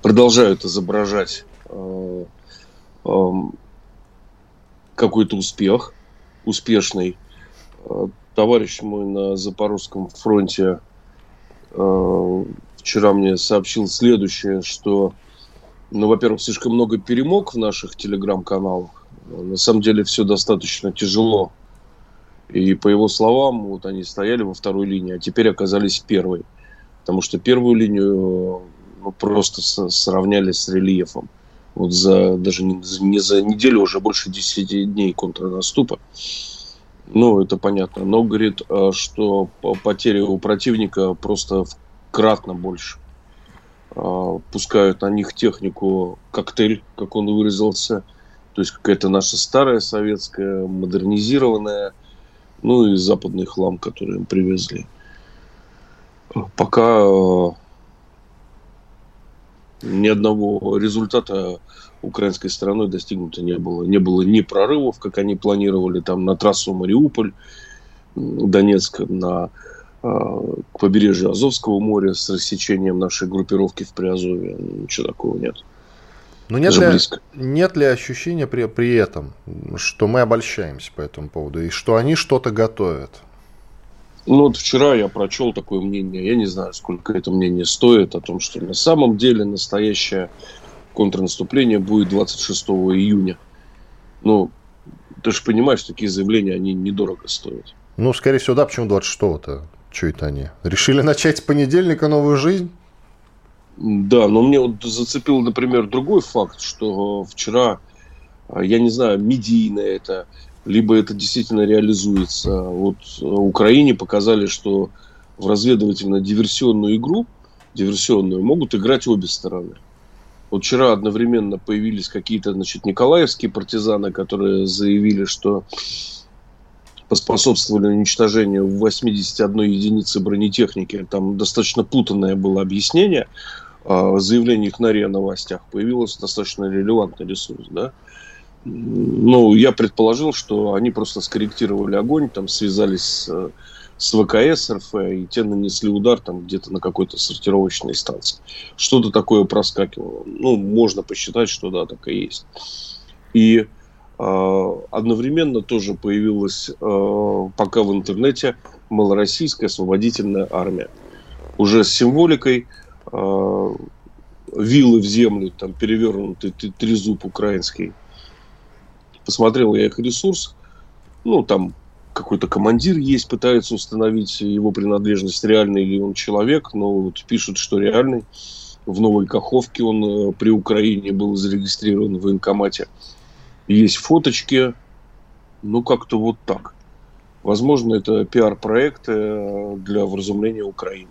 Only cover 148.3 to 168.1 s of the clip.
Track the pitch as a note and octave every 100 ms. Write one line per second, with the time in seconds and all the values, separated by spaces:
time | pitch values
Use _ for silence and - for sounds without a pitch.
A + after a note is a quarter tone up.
148.3 | - - - - - - C3 A2 G#2 -
149.3 | G#2+ F#2 G#2 - - F#2+ - F#2+ - -
150.3 | - C3 G#2+ G2 A2 A2+ G2 F2 G2+ -
151.3 | A#2 A2 - F2+ F2+ E2 - - G2 -
152.3 | - - - - - - - - - -
153.3 | A2+ A2 A2+ G#2+ - - _ - - G#2
154.3 | F#2+ F#2+ F#2+ F#2 F2+ - - A2+ A2+ B2+
155.3 | D#3+ D3+ A#2 - A2+ G2 G2 G#2 G#2 G#2+
156.3 | G#2 G2 - - - G#2 G2 G2+ G#2 G#2
157.3 | G2 F#2+ F#2+ G2+ A#2 G2+ G2 G2 G2 C3+
158.3 | B2 C3+ - - - - G#2+ G2+ G2 G#2
159.3 | - D#3 - G2+ - F#2 G2 A#2 A2+ G2+
160.3 | G2 - F#2 F#2 F#2 - - - - -
161.3 | - - - G2+ A2 G2 - B2 C#3+ E3+
162.3 | D3 C3+ B2 A#2+ - - - - G#2+ G2
163.3 | G2 F#2+ G2 G2+ - - - - - -
164.3 | - - - G#2+ C#3+ B2+ A2+ G2+ G#2+ A2+
165.3 | G2+ F#2 - F#2+ - G#2+ A2 A2+ G2 G2+
166.3 | F2+ G2 - G#2 - A2+ A2 G#2 G2+ G2
167.3 | - G#2 F#2+ - - F#2 - -